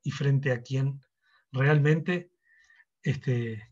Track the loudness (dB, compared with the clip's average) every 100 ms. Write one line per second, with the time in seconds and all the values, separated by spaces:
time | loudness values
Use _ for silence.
0 | -8 -4 0 2 0 -2 -2 -2 -2 -4
1 | _ _ _ _ _ 0 4 4 4 2
2 | 0 -4 -4 _ _ _ _ _ _ _
3 | -4 -4 -2 -2 -2 -8 -14